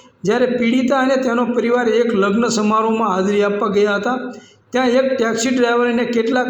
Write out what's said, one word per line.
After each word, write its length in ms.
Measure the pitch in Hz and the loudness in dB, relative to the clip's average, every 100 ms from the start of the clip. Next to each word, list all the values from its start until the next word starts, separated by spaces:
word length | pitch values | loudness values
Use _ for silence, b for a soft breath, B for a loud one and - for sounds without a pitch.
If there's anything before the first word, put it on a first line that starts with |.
| B _ | B _
જ્યારે 220 | 180 240 247 | -2 0 0
પીડિતા 540 | 233 233 254 247 269 | 0 0 0 0 0
અને 160 | 262 269 | 0 0
તેનો 300 | 262 233 240 | 0 -2 -2
પરિવાર 440 | 240 226 240 233 | -2 0 0 2
એક 240 | 226 233 | 2 2
લગ્ન 340 | 196 202 214 233 | 2 0 0 0
સમારોહમાં 600 | 226 214 220 226 220 220 | 0 0 2 0 0 0
હાજરી 340 | 185 190 208 | 0 0 0
આપવા 240 | 202 202 214 | 0 0 -2
ગયા 280 | 196 208 202 | 0 0 0
હતા. 220 | 196 135 254 B B B _ | -2 -4 -6 B B B _
ત્યાં 160 | 247 254 | -2 2
એક 300 | 254 262 254 | 2 2 0
ટેક્સી 320 | 226 226 254 | 0 0 -2
ડ્રાઈવર 380 | 254 240 240 240 | 0 2 2 0
અને 180 | 233 240 | 0 0
કેટલાક 420 | 226 226 254 | -2 0 0